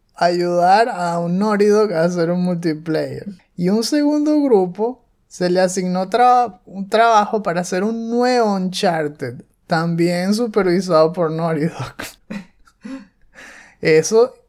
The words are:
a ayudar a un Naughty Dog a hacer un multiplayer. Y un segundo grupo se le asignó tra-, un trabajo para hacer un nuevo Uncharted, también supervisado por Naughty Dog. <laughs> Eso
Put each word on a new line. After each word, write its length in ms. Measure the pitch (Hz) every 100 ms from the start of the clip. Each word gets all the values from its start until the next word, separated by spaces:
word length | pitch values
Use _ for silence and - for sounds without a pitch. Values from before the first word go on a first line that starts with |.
| _
a 120 | - 175
ayudar 640 | 175 175 175 180 208 240
a 300 | 185 175 170
un 200 | 170 185
Naughty 280 | 214 202 208
Dog 260 | 208 208
a 120 | 160
hacer 260 | 175 175 165
un 120 | 180
multiplayer. 840 | 180 175 170 156 165 156 139 131 202 180 _ -
Y 120 | 175
un 160 | 220
segundo 560 | 233 294 294 302 302 302
grupo 640 | 277 202 185 196 233 254 _ _ _
se 220 | - 180
le 100 | 180
asignó 480 | 185 190 185 180 190
tra-, 520 | 226 247 247 233 -
un 240 | - 196 196
trabajo 540 | 220 233 214 208 214
para 180 | 202 175
hacer 240 | 175 185
un 260 | 214 226 226
nuevo 440 | 240 247 247 214
Uncharted, 880 | 196 185 185 190 165 147 147 127 131 - _ -
también 680 | 160 170 170 170 175 185
supervisado 800 | 214 240 208 180 180 185 156 160
por 180 | 180 156
Naughty 360 | 160 165 151 160
Dog. 280 | - 123 - - - -
<laughs> 1500 | 202 - _ _ _ 220 269 202 _ _ - - - - _
Eso 540 | 165 156 160 220 254 -